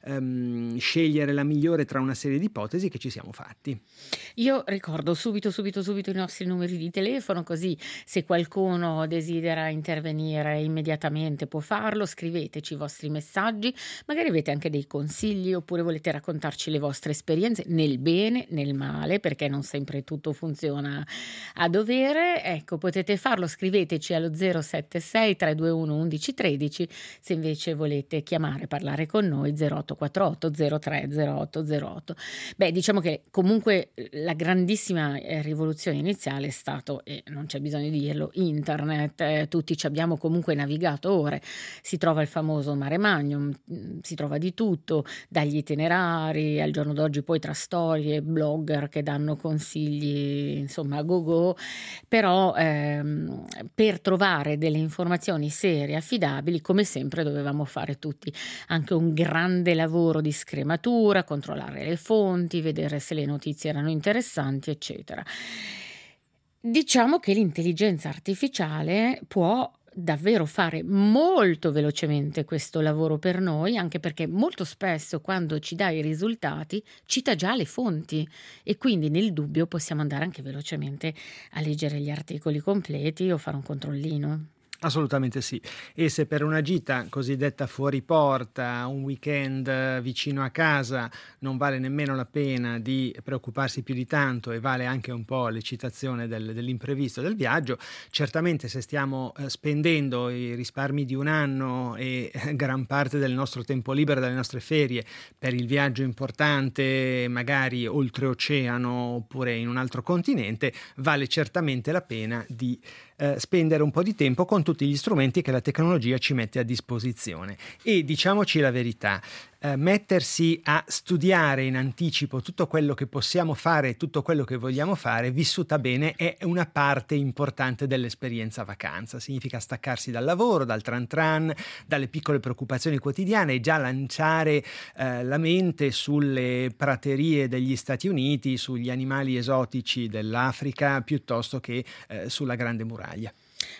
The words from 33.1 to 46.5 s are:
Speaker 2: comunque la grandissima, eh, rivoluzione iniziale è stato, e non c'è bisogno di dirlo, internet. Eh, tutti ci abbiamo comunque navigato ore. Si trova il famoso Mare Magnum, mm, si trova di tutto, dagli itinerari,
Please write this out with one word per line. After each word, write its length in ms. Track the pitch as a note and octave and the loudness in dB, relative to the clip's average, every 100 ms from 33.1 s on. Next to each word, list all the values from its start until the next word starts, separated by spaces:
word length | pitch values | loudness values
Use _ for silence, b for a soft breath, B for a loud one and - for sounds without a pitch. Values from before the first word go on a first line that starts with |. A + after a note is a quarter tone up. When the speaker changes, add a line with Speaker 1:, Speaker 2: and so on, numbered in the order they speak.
| D3+ _ | -2 _
Speaker 2:
comunque 600 | - F#3 A3 A3 F#3 - - A2 | 2 4 6 6 4 2 -8 -10
la 220 | D3 E3 | -4 -2
grandissima, 840 | D#3 E3+ F#3 F3+ G#3 - E3+ D3 C#3 | 0 2 4 4 2 0 0 0 -2
eh, 240 | - D#3 | -4 -4
rivoluzione 560 | D3+ D3+ D#3+ D#3 F3+ C#3+ | -2 -2 -2 0 -2 0
iniziale 500 | E3+ G3 D3 C#3 C#3 | 0 -2 -4 -4 -4
è 20 | |
stato, 540 | - - C#3 - C#3 | -6 -6 -6 -6 -8
e 180 | - C#3 - | -8 -14 -10
non 180 | D3 D3+ | -10 -8
c'è 140 | C#3 | -6
bisogno 300 | D3 D3 D3+ | -4 -4 -2
di 80 | D3+ | -2
dirlo, 320 | C#3+ D3 D3+ | -2 -2 -4
internet. 840 | - F3 D3+ D3+ D3+ D3 D3+ D3+ - | 0 0 0 -2 -2 0 0 -2 0
Eh, 260 | D3+ D#3 D3+ | 0 2 0
tutti 280 | E3+ D#3 D#3 | -2 -2 -2
ci 100 | D3 | -2
abbiamo 300 | D3 E3+ D#3 | 0 0 0
comunque 380 | D#3+ E3+ E3+ | 0 0 2
navigato 460 | C#3+ C#3+ D#3 F3 C#3+ F#3 | 0 0 0 0 0 2
ore. 340 | F#3+ D3 C#3+ B B B B | 2 2 -2 B B B B
Si 140 | - F3 | -6 0
trova 260 | E3+ D#3 | 4 4
il 60 | D3+ | 2
famoso 460 | E3 D#3 D3+ C#3 | 0 0 0 0
Mare 240 | C#3+ C#3 E3+ | 0 0 2
Magnum, 540 | G#3 E3 C#3+ C#3+ C#3+ C#3 - | 4 4 2 0 -2 -4 -10
mm, 260 | - - D#3+ | -12 -10 -10
si 120 | - | -8
trova 240 | D#3+ D3 D3 | -4 -2 0
di 160 | F3+ | -2
tutto, 500 | F3 A3 D#3+ - D#3 - B B | 0 0 0 0 -2 -2 B B
dagli 280 | E3+ D3 D3+ | 0 2 0
itinerari, 1040 | D3 D3 E3 F3+ F3 E3 D#3 D3+ D3+ | 0 0 2 4 2 2 0 0 0